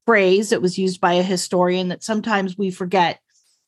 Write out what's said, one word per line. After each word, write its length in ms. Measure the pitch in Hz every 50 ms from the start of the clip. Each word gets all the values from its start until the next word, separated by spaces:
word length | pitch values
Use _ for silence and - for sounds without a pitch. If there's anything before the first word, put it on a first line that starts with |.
| _
phrase 440 | 233 226 208 190 185 190 202 220 208
that 120 | 226 120
was 160 | 180 185 180
used 220 | 190 190 190 185 -
by 120 | - 175 175
a 100 | 180 180
historian, 640 | 190 185 175 - - 196 180 180 180 180 185 185
that 160 | 180 180 - -
sometimes 540 | - 220 214 - 226 214 196 190 185 180
we 120 | 190 202 190
forget 500 | 185 - 185 175 190 190 170 160 - - _ _ _ _ _ _ _ _ _